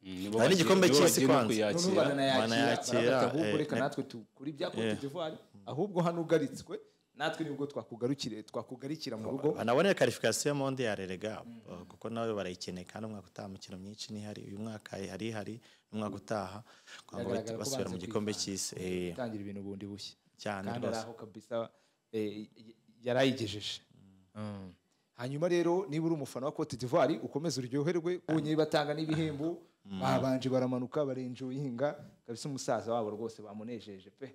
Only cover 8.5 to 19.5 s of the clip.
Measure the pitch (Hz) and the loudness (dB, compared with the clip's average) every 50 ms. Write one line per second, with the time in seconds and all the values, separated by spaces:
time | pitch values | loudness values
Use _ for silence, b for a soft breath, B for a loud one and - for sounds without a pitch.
8.5 | - 123 113 - 127 123 - 139 156 156 - 135 113 107 110 110 123 135 143 151 | -8 -8 -6 -6 -12 -10 -8 -8 -8 -6 -6 -8 -6 -6 -4 -4 -4 0 0 0
9.5 | - - 113 113 120 143 175 196 185 - 139 120 113 - - 117 110 - - 147 | 0 2 2 4 6 6 6 6 6 6 4 4 4 2 2 2 2 2 0 0
10.5 | 143 143 139 135 135 131 127 110 101 95 95 90 92 87 95 107 104 - - 117 | 0 2 0 -2 0 0 0 -2 0 -2 -4 -6 -6 -4 -4 -6 -6 -6 -10 -14
11.5 | 117 - - - 95 87 90 - - - - 110 117 113 117 113 110 101 95 92 | -16 -18 -14 -14 -12 -12 -14 -16 -18 -10 -8 -6 -4 -2 -2 -2 -2 -2 -4 -4
12.5 | 90 - - - 90 90 90 - - 107 110 110 107 101 92 - _ - 104 101 | -6 -8 -8 -8 -8 -10 -10 -12 -10 -10 -8 -8 -10 -10 -14 -14 _ -12 -12 -10
13.5 | 98 95 - - 95 92 95 101 107 107 - - 110 104 104 107 104 104 107 - | -12 -14 -14 -14 -14 -12 -12 -14 -12 -12 -12 -10 -10 -10 -8 -10 -10 -12 -12 -12
14.5 | 98 101 110 113 110 107 - - - 98 98 92 92 95 107 113 113 110 101 98 | -10 -8 -8 -8 -8 -10 -12 -10 -8 -8 -8 -8 -6 -6 -6 -4 -4 -6 -8 -8
15.5 | 107 117 b b b b b _ - 107 107 104 98 101 - - 113 104 95 92 | -10 -12 b b b b b _ -6 -4 -4 -4 -6 -8 -6 -4 -4 -2 -2 -4
16.5 | 95 104 120 B B B B B B B B - - - - - 117 113 107 113 | -8 -12 -16 B B B B B B B B -14 -10 -6 -4 -2 -2 -2 -4 -4
17.5 | 113 110 107 - 135 127 95 95 90 92 85 113 107 110 104 104 104 - - - | -6 -4 -4 -4 -2 -2 -4 -4 -4 -6 -8 -4 -4 -2 -2 -2 -2 -2 -4 -4
18.5 | 98 92 - - - 92 92 90 92 90 90 87 87 127 127 117 110 104 101 101 | -4 -4 -4 -6 -6 -6 -4 -2 -2 -2 -2 -4 -4 -6 -6 -6 -6 -8 -8 -8